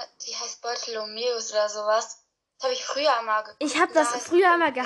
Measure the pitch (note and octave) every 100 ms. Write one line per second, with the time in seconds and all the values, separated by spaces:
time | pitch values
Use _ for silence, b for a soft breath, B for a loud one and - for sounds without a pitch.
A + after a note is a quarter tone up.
0 | - - A3+ A3+ A#3 - A#3 A#3+ A#3+ A3
1 | G#3+ A3 B3 A#3 A3 G#3+ G#3 G#3+ G#3 A3
2 | A3+ - _ _ _ - C4 B3+ - C4+
3 | D4+ A#3 A3 G#3+ G#3+ - D4 D4+ F4 D#4+
4 | D4+ B3 - F4 F4+ E4+ D#4 B3+